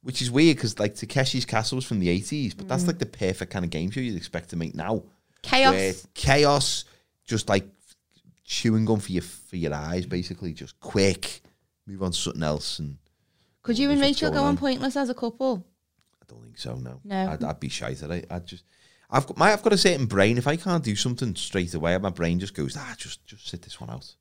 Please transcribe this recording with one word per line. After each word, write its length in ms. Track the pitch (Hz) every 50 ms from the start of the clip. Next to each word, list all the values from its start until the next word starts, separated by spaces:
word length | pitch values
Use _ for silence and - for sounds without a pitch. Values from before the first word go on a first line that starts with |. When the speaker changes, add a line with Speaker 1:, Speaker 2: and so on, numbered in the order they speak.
Speaker 1:
which 200 | - 131 127 -
is 100 | 131 123
weird, 260 | 120 139 160 165 147
'cause, 220 | - - 110 - -
like, 160 | 104 104 -
Takeshi's 500 | - - - - 135 131 131 - 127 117
Castle 300 | - - 110 110 - 131
was 100 | 127 127
from 140 | - 120 101
the 100 | 90 87
eighties, 440 | 87 92 - - 147 151 135 101 -
but 120 | - 98
that's, 180 | 95 127 180 180
Speaker 2:
Mm. 20 |
Speaker 1:
like, 120 | 175 170 175
the 60 | -
perfect 460 | - - - 101 92 98 - 92 -
kind 120 | - 98 90
of 40 | 82
game 200 | 78 78 85 95
show 80 | 107 135
you'd 160 | 127 120 104
expect 340 | 85 - - - 82 - -
to 60 | -
make 180 | 85 82 78 -
now. 300 | - 80 98 113 - - - _ _ _ _ _ _ -
Speaker 2:
Chaos. 300 | - - 262 269 262 190
Speaker 1:
Where 200 | 190 196 190 180 - - _ _
chaos, 680 | - - 135 135 147 147 143 143 143 139 - - - - _ _ _ _ _ _ _ _
just, 240 | - 120 107 - -
like, 180 | 101 98 95 101 _ _ _ _ - _ _ _ _ _ _ - _ _ _
chewing 400 | - - - - 117 110 110 110
gum 160 | 107 113 101
for 120 | 98 -
your, 100 | 92 85
for 360 | 82 - - - - - -
your 160 | 90 82 76 73
eyes, 320 | 73 76 78 87 92 87
basically, 460 | - 92 90 87 - 90 - 101 87 76
just 260 | - 67 - - _
quick, 640 | - - - 107 95 98 92 - - - - - _ _ _ _ _ _ _ _ _
move 160 | - 98 95
on 100 | 98 90
to 60 | 85
something 240 | - - 90 - 73 80
else. 360 | 76 76 73 - - - -
And 180 | 76 71 71 - _ _ _ _ _ _ _ _ _ _ _ _
Speaker 2:
Could 160 | _ - 233
you 120 | 220 277 285
and 80 | 285 277
Speaker 1:
what's 60 | 277 285
Speaker 2:
Rachel 200 | 285 - 311 302
Speaker 1:
going 60 | - 285
Speaker 2:
go 40 | 277
on 60 | 285
Speaker 1:
on? 80 | 277
Speaker 2:
Pointless 380 | 269 269 269 254 254 - 269 247
as 120 | 277 277 240
a 40 | 247
couple? 500 | - - 233 233 - 269 262 240 185 - _ _ _ _ _ _ _ _ _ _ _
Speaker 1:
I 40 | _
don't 140 | _ 110 113 113
think 140 | 117 117
so, 180 | - - - -
no. 240 | 127 127 - - 131 135
Speaker 2:
No. 260 | 202 196 190 190 190
Speaker 1:
I'd, 140 | - - 240
I'd 160 | - - -
be 100 | - 139
shy 240 | - - - - 67
today. 320 | 67 76 73 87 87 - -
I'd 180 | 87 87 85
just, 160 | - 92 87 _ _ _ _ _ _ _ _ _ _
I've 180 | - 127 131
got, 100 | - -
my, 160 | 139 160 202 214
I've 80 | 202
got 100 | - 226 208
a 40 |
certain 300 | 180 - 190 170 139 127
brain. 300 | 104 98 98 98 107 120 123
If 80 | 120
I 80 | 139 156
can't 280 | 165 - 190 175 165 135
do 120 | 117 104
something 400 | - - 131 120 - 131 113 90
straight 380 | - - - - 98 90 85 87
away, 200 | 80 78 85 90 95
my 100 | 101 95
brain 300 | 87 85 85 85 87 90
just 160 | 98 95 -
goes, 200 | - 71 69 -
"Ah, 200 | - - - -
just, 260 | - - - - _ _
just 200 | - - - -
sit 140 | - - 87
this 180 | - - - -
one 120 | - 113
out." 240 | 117 135 - - - _